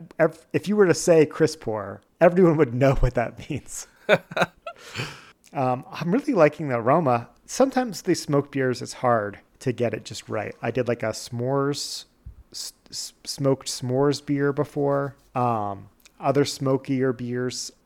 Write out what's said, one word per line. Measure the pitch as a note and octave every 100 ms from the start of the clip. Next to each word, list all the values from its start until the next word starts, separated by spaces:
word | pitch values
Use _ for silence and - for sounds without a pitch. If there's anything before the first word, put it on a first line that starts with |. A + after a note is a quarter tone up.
| E3 -
ev-, | D#3+ - _
if | D3+ F#3
you | G#3
were | G3
to | G#3+
say | - E3 C#3+
crisp | - D#3 -
pour, | A2+ G#2+ G2 G#2 _ -
everyone | E3+ F3 E3+ D#3
would | C3+
know | B2 C3+ C3+
what | B2+ A#2+
that | A#2 - -
means. | C#3+ - - - _ -
<laughs> | G3+ - - F3 _ - - - - D3 - - _ _
Um, | D3+ B2+ B2+ -
I'm | - E3
really | A#3+ D4
liking | G#3+ D3 - D3
the | A#2+
aroma. | A2+ D#3+ C3+ A#2+ A#2+ _ -
Sometimes | - C4+ B3+ B3 E3
the | -
smoked | D#3+ - C#3+ C#3+
beers, | C3+ B2+ A#2+
it's | A#2+
hard | - B2 A2+ G#2 - _ _
to | C3+
get | A2 A#2 A#2+
it | -
just | A2 -
right. | A2 A2 -
I | A#2+
did, | B2+ A#2
like, | A#2
a | A2+
s'mores, | - - A#2 B2 C#3 C#3 C#3+ - - - _ - - -
s-, | - - _ _
s-, | - - _
smoked | - - C3+ C3+ -
s'mores | - B2 B2+ C#3+ C3+
beer | - C#3+ C#3+
before. | C#3+ C#3+ D3 C#3+ C#3 C#3 - _
Um, | B2+ B2 A2 G2+ G2+ G2+ _ _ _
other | D#3 C3 C#3+
smokier | - C3+ C3+ C3+ C3 C3
beers | A#2 A#2+ B2 B2+ - - _